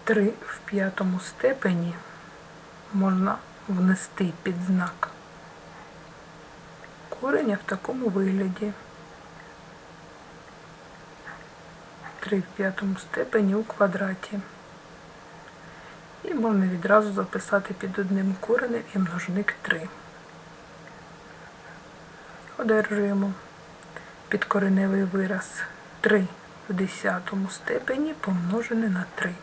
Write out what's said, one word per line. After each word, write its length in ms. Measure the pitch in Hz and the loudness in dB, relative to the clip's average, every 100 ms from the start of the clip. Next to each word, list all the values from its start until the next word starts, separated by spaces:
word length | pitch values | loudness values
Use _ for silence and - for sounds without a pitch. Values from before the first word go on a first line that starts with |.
Три 300 | - 214 202 - - | 4 6 6 2 -10
в 120 | - - | -10 -4
п'ятому 540 | 202 190 190 190 185 | 0 0 0 0 0
степені 720 | - - 254 269 196 175 170 170 - - - - - - - - - | -4 2 2 4 2 2 0 -4 -12 -18 -18 -18 -18 -18 -20 -20 -2
можна 420 | 202 190 185 190 - - - - | 4 4 6 4 0 -6 -16 -2
внести 640 | 185 185 190 - - 180 160 | 4 6 6 2 0 0 0
під 120 | 190 175 180 | -2 -2 4
знак 420 | 185 175 - - - - - - - - - - - - - - - - - - - - - - - | 4 4 -2 -6 -6 -18 -18 -18 -18 -18 -18 -18 -18 -18 -18 -18 -18 -18 -18 -18 -18 -18 -18 -12 -4
кореня 360 | 262 285 269 196 - | 2 4 4 0 0
в 40 | |
такому 380 | 196 - 262 240 | -4 -2 0 2
вигляді. 680 | 190 196 190 190 185 208 202 - - - - - - - - - - - - - - - - - - - - - - - - - - - - - - - - - - | 4 4 4 2 0 -4 -4 -14 -18 -18 -18 -18 -18 -18 -18 -20 -20 -20 -20 -20 -20 -18 -18 -20 -20 -20 -20 -20 -18 -18 -16 -14 -14 -16 -18 -18 -18 -18 -16 -16 -10
Три 200 | - 196 | 0 0
в 180 | 180 - | 0 -2
п'ятому 380 | 196 190 196 190 | -2 0 -2 -2
степені 580 | - - - 220 196 202 | -4 -4 2 4 6 4
у 80 | |
квадраті. 760 | 226 - 196 185 190 185 - 202 - - - - - - - - - - - - - - - - - - | 0 2 2 4 -2 -4 -6 -8 -8 -16 -18 -18 -18 -20 -18 -20 -18 -18 -18 -18 -18 -18 -18 -18 -18 -12
І 100 | - | -4
можна 320 | 320 226 202 185 | 2 4 6 4
відразу 480 | 180 185 208 214 | 2 6 6 6
записати 600 | 196 190 185 - 202 190 | 0 -2 -4 2 0 0
під 260 | 190 190 185 | -6 -4 -2
одним 360 | 190 196 190 190 | 2 2 2 0
коренем 420 | - 247 247 233 - 202 | 2 2 2 -2 -2 0
і 40 | |
множник 560 | 180 175 180 185 202 - | 0 -2 -2 0 0 -2
три. 260 | - 175 170 - - - - - - - - - - - - - - - - - - - - - - - - - - - | -4 -2 -4 -12 -18 -18 -18 -18 -18 -18 -18 -18 -18 -18 -18 -18 -18 -18 -18 -18 -18 -18 -18 -20 -20 -18 -18 -18 -16 -4
Одержуємо 760 | 226 220 208 208 202 202 196 190 - - - - - - - - - | 4 4 4 2 4 4 2 -2 -10 -18 -20 -18 -16 -16 -16 -18 -4
підкореневий 720 | 202 - 202 196 190 196 196 | -2 2 4 6 6 6 4
вираз 600 | 190 196 185 190 - - - - - - | 2 2 0 -2 -4 -8 -8 -10 -18 0
три 240 | - 208 185 - - - - | 6 6 4 -4 -18 -18 -6
в 40 | |
десятому 760 | 185 190 - 196 180 185 196 190 | -2 -2 0 0 0 -2 -2 -2
степені 640 | - - 247 - 262 311 | -4 -2 -2 0 0 0
помножене 760 | 294 - 185 175 214 233 226 226 | -2 0 0 2 0 2 2 2
на 160 | 180 175 - | 0 -2 -2
три. 180 | 180 180 | -4 -4